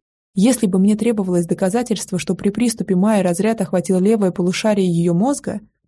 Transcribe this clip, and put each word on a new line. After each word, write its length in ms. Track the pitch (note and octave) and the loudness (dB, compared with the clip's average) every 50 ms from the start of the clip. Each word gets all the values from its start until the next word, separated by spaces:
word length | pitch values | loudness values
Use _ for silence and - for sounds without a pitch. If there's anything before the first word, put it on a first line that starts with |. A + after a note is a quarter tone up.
| _ _ _ _ _ _ _ | _ _ _ _ _ _ _
Если 320 | F#3 G3+ C4 A#3+ - A3+ | 2 2 2 4 2 0
бы 120 | F#3 F#3+ F#3 | 0 2 2
мне 160 | F#3+ G#3 G#3+ | 2 2 2
требовалось 520 | G#3+ A3 A#3+ A3+ G#3+ F#3 F#3 F3 F3 E3+ | 2 0 -2 -2 -2 -2 0 0 0 0
доказательство, 720 | - F3+ - F#3+ F3+ G#3 A#3+ A#3+ - G#3 - - - F#3+ | 0 -2 -2 0 -2 0 -2 -2 -2 -4 -6 -4 -6 -6
что 160 | E3+ - - F3 | -4 -4 -4 -4
при 160 | - - G3+ | -2 -2 -2
приступе 460 | G3+ A3 A#3+ A3+ A#3 - F#3 - F#3 | -2 0 0 -2 -2 -4 -4 -2 0
Майи 280 | F3+ G3+ A3 G#3+ G3 F3+ | 2 2 2 2 2 0
разряд 360 | F3+ F3 G3 G3 A3 A3+ A3 | 0 0 0 0 -2 0 -2
охватил 400 | F#3 - F#3+ F3+ F3 - F#3 F3+ | -2 -2 -2 -2 0 0 0 2
левое 320 | F#3 G#3+ A3+ G#3 G3 F3+ | 2 2 2 2 2 0
полушарие 580 | E3+ - F3 F#3+ F3+ - - A3 G#3 G3+ F#3 F3+ | 0 0 -2 -2 -2 0 0 0 2 2 2 2
её 240 | E3 E3+ E3+ F3 E3+ | 2 2 2 2 2
мозга, 460 | F3 A3 C#4 C#4+ - - - G#3 G#3 - _ _ _ _ | 2 0 0 -2 -4 -6 -8 -8 -8 -10 _ _ _ _